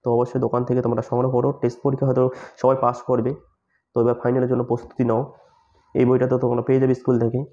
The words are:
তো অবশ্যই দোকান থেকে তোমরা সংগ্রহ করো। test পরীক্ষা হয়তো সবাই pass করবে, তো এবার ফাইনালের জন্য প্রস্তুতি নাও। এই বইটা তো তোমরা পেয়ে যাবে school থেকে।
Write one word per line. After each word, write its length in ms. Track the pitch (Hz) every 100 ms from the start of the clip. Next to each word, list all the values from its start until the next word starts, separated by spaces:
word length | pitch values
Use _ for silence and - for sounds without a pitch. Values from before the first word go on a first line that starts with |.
| 123
তো 20 | 117
অবশ্যই 260 | 123 127 120
দোকান 160 | 123 127
থেকে 120 | 123 120
তোমরা 160 | 113 -
সংগ্রহ 200 | 120 127 123
করো। 120 | 135 139
test 180 | 120 120
পরীক্ষা 220 | 143 135 135
হয়তো 140 | 127 127 127 - -
সবাই 160 | 127 135
pass 140 | 123 123 -
করবে, 220 | 123 120 147 _ _ _ _ _ 120
তো 20 |
এবার 120 | 117 120
ফাইনালের 280 | 123 127 127
জন্য 120 | 123 123
প্রস্তুতি 340 | - - - 123
নাও। 120 | 113 143 - _ _ _ _ _ -
এই 100 | 123
বইটা 200 | 127 127
তো 40 | 127
তোমরা 180 | 123 120 120
পেয়ে 120 | 131
যাবে 120 | 131 127
school 200 | - 120
থেকে। 160 | 117 123 143